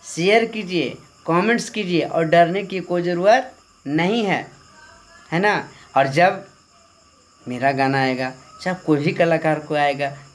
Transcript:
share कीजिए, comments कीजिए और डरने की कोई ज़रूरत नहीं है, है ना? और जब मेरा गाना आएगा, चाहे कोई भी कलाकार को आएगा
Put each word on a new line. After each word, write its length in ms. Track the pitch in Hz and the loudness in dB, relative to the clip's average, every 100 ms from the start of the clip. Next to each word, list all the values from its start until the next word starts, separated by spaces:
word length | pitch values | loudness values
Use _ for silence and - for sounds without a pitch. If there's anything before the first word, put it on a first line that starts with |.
| - | -10
share 400 | - 180 220 226 | -2 2 2 2
कीजिए, 500 | 208 180 180 131 - - _ - | -6 -4 -4 -4 -6 -20 _ 0
comments 420 | 170 208 233 - | 0 2 0 -2
कीजिए 340 | 220 185 170 | -6 -2 0
और 220 | 143 - 165 | 0 -2 2
डरने 380 | 170 170 190 | 4 4 2
की 160 | 196 190 | -4 -8
कोई 200 | 175 175 | -4 -4
ज़रूरत 520 | 175 175 190 247 254 - _ _ 135 | -2 0 4 4 2 -16 _ _ -4
नहीं 380 | 151 180 233 202 | -2 0 0 0
है, 200 | 143 - - - - - - - - - | -2 -4 -18 -20 -20 -20 -20 -20 -20 -6
है 80 | 165 | 0
ना? 180 | 208 185 - - - 135 | 0 0 -4 -18 -4 0
और 100 | 135 | 2
जब 360 | 139 180 196 - _ _ _ _ _ _ _ _ _ - | 4 2 2 -12 _ _ _ _ _ _ _ _ _ -12
मेरा 260 | 123 135 | -2 0
गाना 280 | 135 135 135 | 2 0 2
आएगा, 320 | 131 127 131 131 - - | 0 -2 -6 -8 -20 -10
चाहे 140 | 185 180 - | -8 -6 0
कोई 140 | 147 | 0
भी 120 | 147 | 0
कलाकार 460 | - 170 160 160 151 | 0 2 2 0 -2
को 160 | 151 151 | -2 0
आएगा 400 | 143 139 139 139 - | 0 0 -6 -8 -20